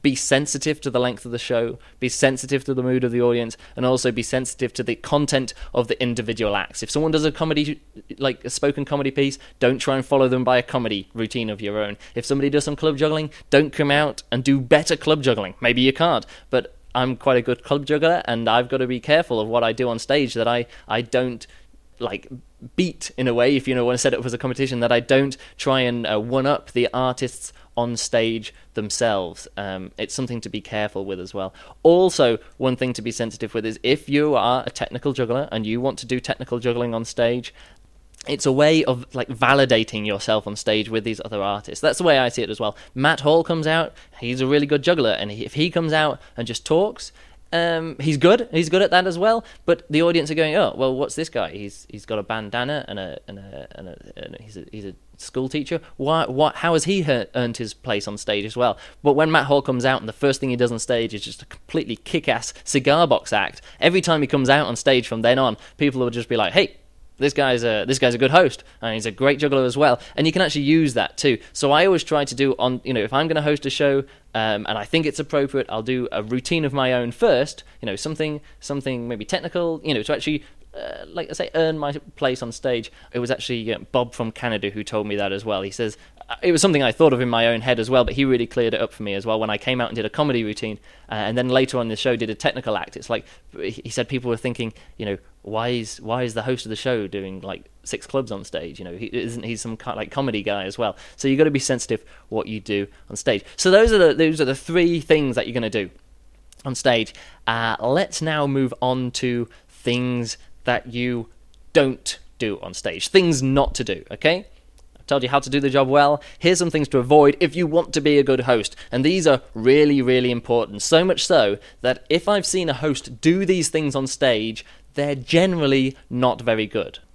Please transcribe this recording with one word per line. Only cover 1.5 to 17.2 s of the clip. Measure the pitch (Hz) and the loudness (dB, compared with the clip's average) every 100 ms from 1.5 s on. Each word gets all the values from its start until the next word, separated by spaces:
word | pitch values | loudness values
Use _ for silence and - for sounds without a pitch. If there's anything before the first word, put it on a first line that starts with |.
| 117 117 - - - | -2 -2 -6 -18 -6
Be | 127 | -6
sensitive | - 135 131 135 139 | 2 2 0 -2 -2
to | 135 | 0
the | 131 | -2
mood | 127 127 | 0 0
of | 123 | 0
the | 120 | 2
audience, | 120 120 113 - - - | 2 2 -2 -10 -16 -2
and | |
also | 127 127 127 | 0 2 0
be | 117 | -2
sensitive | 113 131 127 - 127 | -2 -4 -4 -6 -6
to | - | -4
the | 120 113 | -6 -6
content | - 147 147 135 127 - - | 0 0 2 -2 -2 -10 -4
of | 123 117 | -2 -2
the | - | -2
individual | 123 120 110 107 107 101 | -2 -2 -4 -2 0 0
acts. | - - | -4 -10
If | 110 | -6
someone | 147 160 | -2 0
does | 156 | 0
a | 151 | 0
comedy, | - 160 151 151 151 _ - - - | -2 -2 -2 -2 -6 _ -20 -20 -4
like, | 135 120 | -4 -4
a | - | -8
spoken | - 143 143 | -2 -2 -2
comedy | 139 143 139 | -4 -2 -2
piece, | 135 139 139 - - | 0 -2 -4 -18 0
don't | 123 131 | 2 2
try | - 135 | 0 -2
and | |
follow | 127 139 131 | 2 2 4
them | 127 | 2
by | 127 127 | 2 2
a | |
comedy | 120 131 113 101 95 | 2 -4 -2 -4 -6
routine | 117 110 127 110 | -6 -4 -4 -6
of | 104 | -6
your | 104 104 | -6 -4
own. | 104 101 - | -4 -8 -10
If | 120 - | -10 -2
somebody | 139 139 | 0 2
does | 143 | 2
some | 147 147 | -2 -2
club | 156 139 | -2 0
juggling, | 156 156 151 - - | 0 0 -6 -12 4
don't | 139 151 | 4 4
come | - 143 | 0 2
out | 143 151 - - | 2 0 -4 -6
and | 123 | -2
do | 131 139 | 2 2
better | 123 151 151 156 | 4 4 4 -2
club | - 151 | 0 2
juggling. | 131 107 95 - | 2 0 -4 0
Maybe | 120 120 | 0 4
you | 131 | 2
can't, | 135 170 127 - - - | 4 2 2 -2 -20 -2
but | 127 - - - 127 | -2 -2 -20 -6 -2
I'm | 127 | -2
quite | 123 | 0